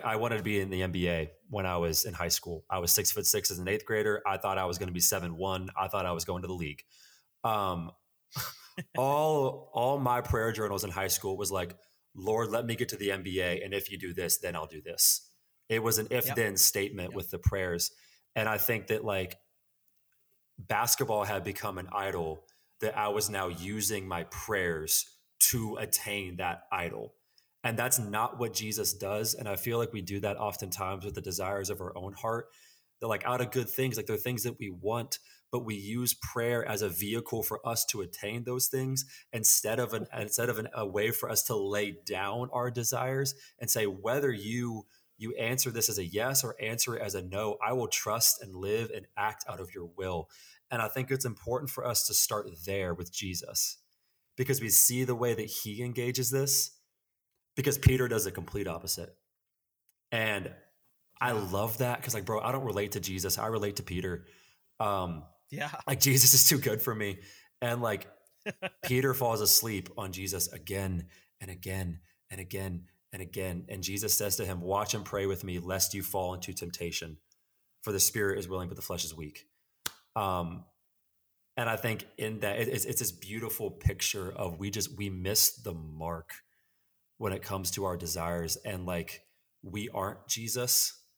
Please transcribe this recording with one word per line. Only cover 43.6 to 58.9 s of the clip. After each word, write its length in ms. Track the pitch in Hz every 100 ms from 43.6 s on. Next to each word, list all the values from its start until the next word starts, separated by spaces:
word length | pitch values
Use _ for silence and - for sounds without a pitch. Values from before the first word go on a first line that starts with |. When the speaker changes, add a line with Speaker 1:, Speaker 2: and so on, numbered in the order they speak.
| 120
Speaker 1:
say, 160 | 120 104
"Whether 460 | 95 107 135 143
you, 540 | 113 101 120 120 113 - _ _ _
you 160 | 110 -
answer 340 | 113 131 131
this 180 | 117 107
as 100 | 101
a 60 |
yes 380 | 87 98 120 135
or 140 | 120 -
answer 360 | 110 117 - 117
it 60 |
as 120 | 107
a 80 | 95
no, 340 | 90 95 107 104
I 80 | 104
will 140 | 127 113
trust 540 | - - 110 - -
and 140 | 104 92
live 340 | 98 110 113
and 160 | 110 - -
act 280 | 104 107 -
out 120 | 90
of 120 | 90
your 120 | 95 85
will." 420 | 85 92 87 78 - - - _
And 120 | 123
I 60 | 110
think 220 | 131 131
it's 140 | 135
important 460 | 127 107 - 123 135
for 160 | - 123
us 200 | 120 -
to 80 |
start 340 | 104 - 107 104 82
there 280 | 85 98 92
with 200 | 87 87
Jesus, 640 | - 98 90 - - - - _ _ _ _ _ -
because 240 | 131 131
we 80 | 113
see 360 | - - 123
the 100 | 127
way 180 | 120 120
that 120 | 113 107
he 360 | - 110 104
engages 480 | 123 120 123 127 120
this, 420 | 135 139 - - - _ _ _ _ _ _ _
because 240 | - 131 139
Peter 300 | - 131 123
does 160 | 110
the 80 | 98
complete 340 | 95 87 104 95
opposite. 500 | 82 -